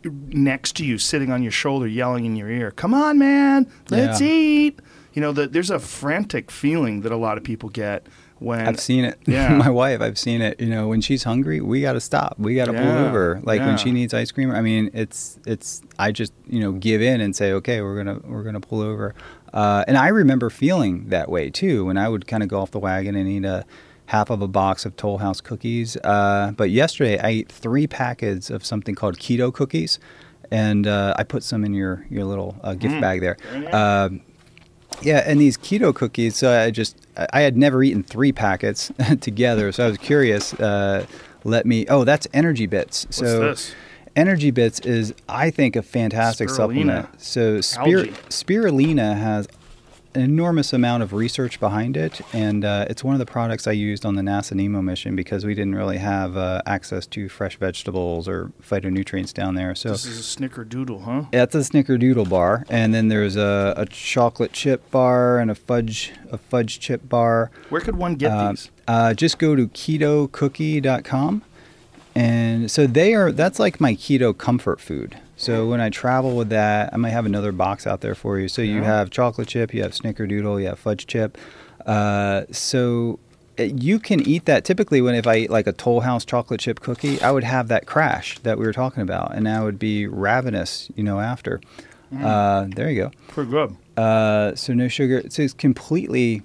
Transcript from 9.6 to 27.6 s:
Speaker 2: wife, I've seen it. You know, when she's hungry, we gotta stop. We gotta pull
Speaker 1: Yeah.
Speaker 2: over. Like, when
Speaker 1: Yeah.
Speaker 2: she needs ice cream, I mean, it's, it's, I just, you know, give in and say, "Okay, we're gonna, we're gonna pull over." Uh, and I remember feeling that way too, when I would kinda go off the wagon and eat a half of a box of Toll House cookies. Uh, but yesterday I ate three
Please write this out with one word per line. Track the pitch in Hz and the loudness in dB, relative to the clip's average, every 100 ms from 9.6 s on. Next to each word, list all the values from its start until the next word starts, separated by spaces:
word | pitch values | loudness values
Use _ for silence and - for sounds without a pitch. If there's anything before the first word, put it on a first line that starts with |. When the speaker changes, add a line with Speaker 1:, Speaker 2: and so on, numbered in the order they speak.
| 131 | 6
Speaker 2:
wife, | 120 131 117 | 4 2 2
I've | 110 104 | -2 -2
seen | 123 117 | -2 0
it. | 110 - | 0 -2
You | 113 | -2
know, | 113 110 | 0 0
when | 110 | 0
she's | 107 135 | 0 -2
hungry, | 120 117 139 156 | 0 0 0 -2
we | 98 127 | 0 0
gotta | 139 123 | 0 -2
stop. | - 143 143 - | -2 -2 -2 -2
We | 104 127 | 0 0
gotta | 123 | 0
pull | 113 | 2
Speaker 1:
Yeah. | 139 - 135 | 2 2 2
Speaker 2:
over. | 113 87 90 | 2 2 0
Like, | 110 113 | 0 2
when | 135 | 2
Speaker 1:
Yeah. | 101 | 2
Speaker 2:
she | 127 | 2
needs | 123 120 | 0 0
ice | 117 117 | -2 -4
cream, | - 131 | -2 -2
I | 123 | 0
mean, | 113 110 107 | 2 2 0
it's, | 110 110 - - - - | -2 -6 -8 -14 -12 -8
it's, | 110 - - - - | -8 -8 -14 -16 -4
I | 101 | -4
just, | 107 110 _ - | -2 -8 _ -6
you | 120 | -4
know, | 104 | -2
give | 95 107 110 | -2 0 2
in | 120 123 | 2 2
and | 104 | -2
say, | 95 101 | 0 0
"Okay, | 95 98 117 | 0 -2 -4
we're | 101 101 | -4 -6
gonna, | 101 107 | -6 -8
we're | - 113 | -10 -10
gonna | 110 104 | -8 -10
pull | - 110 | -6 -6
over." | 107 107 104 - - - - | -4 -4 -8 -10 -20 -20 -8
Uh, | - 104 101 101 | 0 2 2 4
and | 135 | 4
I | 147 | 4
remember | 220 147 131 120 | 6 4 4 -2
feeling | - 139 180 104 87 107 | 0 2 2 0 -2 -2
that | 90 73 | -4 0
way | 85 71 | -2 -4
too, | - 190 123 92 | -2 0 0 0
when | 95 | 0
I | 107 | 0
would | 110 - | -2 -4
kinda | 110 101 | -4 -2
go | 98 | -2
off | 98 | -4
the | 107 | -4
wagon | 95 95 98 | -2 -2 -2
and | 101 95 | -2 -2
eat | 98 | -2
a | 95 92 - - - _ - | -4 -4 -8 -20 -20 _ -2
half | 110 104 | 0 0
of | 110 | -2
a | 101 | 0
box | 98 95 95 | 2 2 0
of | 110 - | -6 -6
Toll | 104 101 | -4 -2
House | 98 95 | -4 -6
cookies. | - 107 117 117 113 - | -8 -8 -4 -4 -4 -4
Uh, | - 104 101 101 101 101 | 0 2 4 2 -2 0
but | 101 | 2
yesterday | 107 160 - 127 104 | 4 2 2 0 2
I | 107 | 0
ate | 113 - | -2 -4
three | - | -10